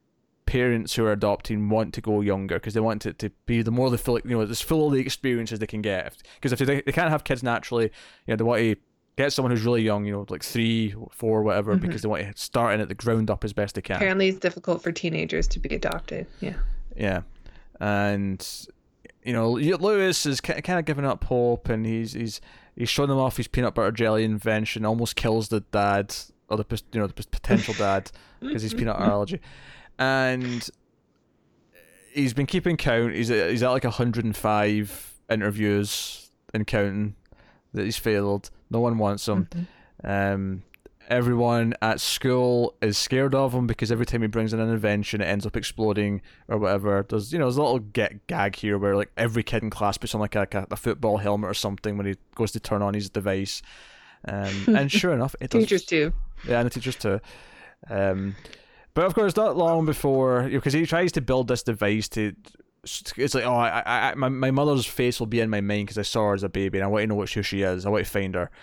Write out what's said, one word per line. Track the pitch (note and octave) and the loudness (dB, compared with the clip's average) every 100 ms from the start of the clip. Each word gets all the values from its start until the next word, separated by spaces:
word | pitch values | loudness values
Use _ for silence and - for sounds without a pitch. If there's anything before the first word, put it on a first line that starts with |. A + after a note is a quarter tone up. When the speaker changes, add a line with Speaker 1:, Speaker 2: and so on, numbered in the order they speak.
| _ _ _ _ - | _ _ _ _ -2
Speaker 1:
parents | B2+ B2 A#2 - - | 2 2 2 0 0
who | A2 | 2
are | |
adopting | G2+ G#2 G2+ - G#2+ G#2 | 2 0 0 -2 -2 2
want | A2 A2 | 2 0
to | - | -4
go | A2 G#2 | 0 0
younger | G#2 F#2+ F#2+ F2 | 2 0 0 -4
'cause | - A2 | -2 0
they | |
want | A2 G#2+ G#2+ | 0 -2 -6
it | - | -6
to | G#2+ - - | -8 -8 -2
be | A#2 | 0
the | A2+ | 2
more | B2 C3 | 2 2
the | A#2+ | 0
full, | - A#2+ - | 0 -2 0
you | A#2 | 0
know, | |
as | G#2+ A#2 | 0 -2
full | - D#3+ D3+ | 0 2 4
of | |
the | C3+ | 2
experiences | B2+ - C3+ A#2+ A2+ A2 | 0 -2 0 0 -2 -6
they | G#2+ | -6
can | G#2+ | -4
get. | G#2 F#2+ - | -2 -2 -4
If, | - - - | -12 -20 -6
'cause | C3+ | -2
if | B2 | 0
they, | C3+ C#3+ | 2 0
they | - | 0
can't | D3 E3 | 0 2
have | D3+ | 0
kids | - C3 | 0 -2
naturally, | B2 A#2 - A#2+ A2 | 0 -2 -2 0 0
you | - - - - | -2 -20 -14 -4
know, | A2+ | 0
they | |
want | A2+ A#2+ | 2 4
to | A2+ G#2 _ _ _ - | 2 0 _ _ _ -2
get | C#3 | 0
someone | C#3 B2+ | 0 0
who's | A#2+ A2+ | 2 2
really | A#2+ | 2
young, | A2 G#2 G#2 | 2 0 -2
you | |
know, | G2+ G2+ | -6 -6
like, | E2 | -10
three, | - A#2 A2+ A2+ A2 G#2 A2+ | -6 0 2 2 -2 -4 -14
four, | - A2+ A2 | -6 0 2
whatever, | G#2+ G2 G#2 F#3 | 2 0 2 0
Speaker 2:
Mm-hmm. | E3+ | 0
Speaker 1:
because | G#2 | -2
they | G#2+ | -2
want | F2+ G2+ - | -2 -4 -8
to | |
start | - B2 A#2 G#2+ | -4 0 2 0
in | |
at | G2 | -2
the | |
ground | G2+ A#2 A2+ G#2+ | -4 0 2 2
up | G2 G#2+ | -2 -4
as | |
best | G#2 G2+ G2+ | -4 -4 -4
they | |
can. | - F#2+ | -4 0
Speaker 2:
Apparently | F#3+ F#3+ F#3+ | 2 4 2
it's | F#3+ | 2
difficult | F3+ F3 - E3 | -2 -2 -4 -2
for | E3+ | -2
teenagers | E3 F3 D#3+ D#3+ D#3 - | -4 -4 -2 -2 0 2
to | - | 0
be | - | -2
adopted. | D3+ - E3+ - - F3+ - | -4 -4 -6 -8 -10 -10 -8
Yeah. | F#3+ F3+ - - - - | -8 -2 -2 -2 -6 -4
Speaker 1:
Yeah. | G2+ F2+ - - - - - - | -2 -2 -4 -16 -20 -20 -18 -6
And, | G#2 G2+ G2+ G2+ G2 F#2+ - - - - _ _ - _ | -2 0 0 0 -2 -4 -8 -14 -16 -20 _ _ -20 _
you | - | -4
know, | A#2 A2+ A#2+ | 0 2 2
L-, | D#4+ - | 2 2
Lewis | G3 G#3 F#3+ E3 D3+ | 2 4 4 2 0
is | C3 | -2
ki-, | - D3+ | -2 -4
kinda | D3+ F3+ | -2 -2
giving | D#3+ C#3+ C#3 | 0 -2 0
up | - | -2
hope, | - B2+ A#2+ A#2+ - | 0 2 2 2 0
and | A2 A2 | -2 0
he's, | A2+ A2+ | -2 -4
he's, | A2+ A#2 - - - - - | -6 -6 -8 -16 -20 -16 -6
he's | A#2+ | -2
showing | - C#3+ | 0 2
them | C3+ | 2
off | C3 - | 2 0
his | A#2+ | -4
peanut | - A#2+ | 0 0
butter | G#2+ G#2 | 2 0
jelly | A2+ A2+ A2 | 2 2 4
invention, | A2 G#2+ A2 G#2+ A2 A2 G#2+ | 2 0 0 0 0 -2 0
almost | A2+ A#2 - | 0 -2 -2
kills | A#2+ A2+ G#2+ | 0 0 0
the | G#2+ - | -2 0
dad, | G#2 G2+ G2+ G2+ - - _ - | 0 2 2 0 -6 -12 _ -6
or | G#2+ | -4
the | - | -2
pos-, | A#2 - | -6 -4
you | A2+ | -2
know, | G2 | -2
the | - | -4
pos-, | - | -8
potential | - - G#2 - | -6 2 2 2
dad, | G#2+ G2+ G2 - - - | 0 2 0 -2 -14 -20
Speaker 2:
<laughs> | - | -12
Speaker 1:
'cause | C4 D4 | -6 -4
he's | A2 A3+ | -4 -2
peanut | A3+ - | -2 0
allergy. | G#2 G2+ G#2 F#3+ - - - - - - | 2 2 0 -6 -10 -20 -20 -20 -14 -2
And | C3 C3+ C3 B2+ B2 A#2+ - - _ _ _ _ _ _ _ _ _ F2 D#2+ F#2 F#2+ | 0 2 2 0 -4 -6 -8 -14 _ _ _ _ _ _ _ _ _ -20 -20 -20 _
he's | C#3 C3+ | 0 0
been | A#2+ C3+ | 2 0
keeping | F3+ F3 E3 | 2 2 2
count. | C3+ A#2 A#2 | 2 4 2
He's | D#2+ A#2 | 0 2
at, | A2 E2+ | 2 2
he's | A2+ | 2
at, | B2 | 2
like, | B2+ B2+ | 2 0
a | |
hundred | A2 A#2+ A2+ A2 | 0 0 0 -2
and | G#2 | 0
five | A2 G#2 G#2 G#2+ G#2 - - - - | 2 4 4 2 -2 -8 -16 -12 -4
interviews | A2 G#2 G#2 G#2 G2+ G2+ - - - - _ - | 0 0 0 2 2 2 -2 -6 -12 -18 _ -6
and | A2 G#2 | -4 0
counting | A2 G2+ G2+ G#2+ - _ - - _ _ | 0 0 0 -4 -6 _ -20 -20 _ _
that | - G2+ | -4 -2
he's | - | -2
failed. | A2+ G#2 G2+ G2+ - - - | 0 2 2 0 -4 -20 -4
No | A2+ | 0
one | A#2+ A2+ | 2 2
wants | G#2 G2+ - | 2 0 0
him. | G2 F2 | 0 0
Speaker 2:
Mm-hmm. | F3 - - - - - | -4 -8 -12 -20 -12 -4
Speaker 1:
Um, | G2 G2 G2 F#2+ F#2 - _ - _ - | 0 2 0 -2 -6 -10 _ -20 _ -2
everyone | B2 A#2+ A#2+ A#2+ A#2 A2+ - | 2 2 2 2 2 2 0
at | A2 G#2+ | 0 0
school | - - C3 B2+ B2 A#2+ A#2+ - | -2 -2 2 2 4 4 2 0
is | A2 G2+ | 0 0
scared | - B2+ C3+ C3+ | 0 2 2 2
of | C3+ | 2
him | B2+ A#2+ | 2 0
because | A2+ A2 | 0 0
every | A#2 A#2+ | 0 0
time | A#2+ | 0
he | A2 | 0
brings | A2+ A2 | 0 0
in | A2+ | 0
an | A2+ | 0
invention, | A2+ G#2+ G#2 G2+ G#2 | 2 2 0 0 -2
it | F2 | 0
ends | G2+ G#2 | -2 -2
up | A2+ | -4
exploding | - - A2 G2+ G#2 G2+ - - - | -6 -2 0 2 0 -2 -6 -18 -4
or | G#2+ | 0
whatever. | G2 G2 G2+ G2 G2 | 2 2 2 0 0
There's, | A2 G#2+ | -2 -2
you | E3 | 0
know, | B2+ | 0
there's | B2+ | 2
a | |
little | C#3 A#2 | 2 2
get, | G#2 - G#2 G2+ - | -2 -2 -2 -2 -6
gag | E3 G2+ - | -2 -2 0
here | G#2+ G2+ | 0 2
where, | G2+ G2 | 4 2
like, | G#2 - | 0 0
every | A2+ A2+ | 0 0
kid | - A2+ | 0 -2
in | A2 | -2
class | - G2+ G2 | -2 -2 -2
puts | - G#2+ | -4 -4
on, | |
like, | G#2+ G#2+ | -2 0
a, | G2 | 0
a, | G2+ G2 | -2 -4
a | G#2 | -4
football | A#2+ A2 A2+ G#2 | -2 0 2 2
helmet | G2+ G#2 G2 | 2 0 -2
or | |
something | G#2 G#2 G2 G#2+ G2+ | -4 -4 -4 -4 -2
when | G2 | -2
he | F#2+ _ - | -4 _ -4
goes | A2 | -4
to | A2+ | -4
turn | - G#2 | -2 0
on | G2+ G#2 | 0 -2
his | G2 | -4
device. | G#2+ G2 F#2+ G2 - - - - - - - - | -4 -2 -2 -2 -8 -12 -20 -20 -20 -20 -16 -8
Um, | G2+ G2 G2 G2 | -6 -4 -2 4
Speaker 2:
<laughs> | G#3+ | 4
Speaker 1:
and | C#3 | 4
sure | G#3+ F3+ | 2 2
enough, | C3+ C3 - | 2 0 -4
it | C3 | 0
does. | A#3 | 2
Speaker 2:
Teachers | G#3+ F#3 - | 4 2 2
too. | D#3+ D3+ - - - - | 0 2 0 -6 -8 -2
Speaker 1:
Yeah, | A#2+ | 0
and | A#2+ | 0
the | |
teachers | B2 B2 - | -2 -6 -4
too. | G#2+ G2 - - - - - - - | 0 -2 -4 -20 -20 -20 -20 -20 -6
Um, | G2 G2 F#2+ G2 G2 - - - - - - | 0 0 0 -2 -6 -14 -20 -20 -20 -6 0
but | F#3 | 2
of | |
course, | A3+ G#3 G3+ | 4 2 4
not | G#3+ D3+ | 2 4
long | E3 E3 D#3 | 2 4 2
before, | C#3+ C#3+ C3+ C3 B2 C3 | 0 2 4 4 2 2
you | C3 | 0
know, | |
'cause | C#3 | 0
he | D3 E3 | 0 2
tries | E3 F3+ | 2 0
to | E3 | 0
build | B2 C3 A#2+ | 0 0 2
this | B2 | 0
device | - G#2+ G#2 G#2+ G#2 | -2 0 2 0 -2
to, | A2+ G#2 - - - - _ | -4 -4 -6 -18 -20 -20 _
'cause | - - - - | -12 -12 -10 -2
it's | C#3 C3 | 0 0
like, | |
"Oh, | A#2+ | 2
I, | A#2+ A#2 F#2+ | 2 2 0
I, | - A#2+ B2+ | 0 0 0
I, | C#3 | 0
my, | C3 | -2
my | C3 C3 | 0 0
mother's | C3+ D3 C#3 A2+ | 2 2 2 0
face | - B2 - | 0 0 0
will | A2+ | -2
be | A#2 | 0
in | A2 | 0
my | G#2 | 0
mind | G2+ G#2 G2+ | 0 -2 -2
'cause | G#2 | -4
I | |
saw | G2+ A#2 G#2 | -4 0 0
her | |
as | G2 | 0
a | G2 | -2
baby, | G2 G2 G2 | -2 -2 0
and | G2 | 0
I | |
want | G#2 | 0
to | A2 | 0
know | G#2 | 0
what, | F#2 | -2
who | A2 | -4
she | G2 G2 | -2 0
is. | F#2+ F#2 G2 | 0 0 0
I | |
want | G#2 F#2+ | 0 0
to | |
find | G#2 F#2+ F#2 | -2 -2 -4
her." | F2 - | -6 -8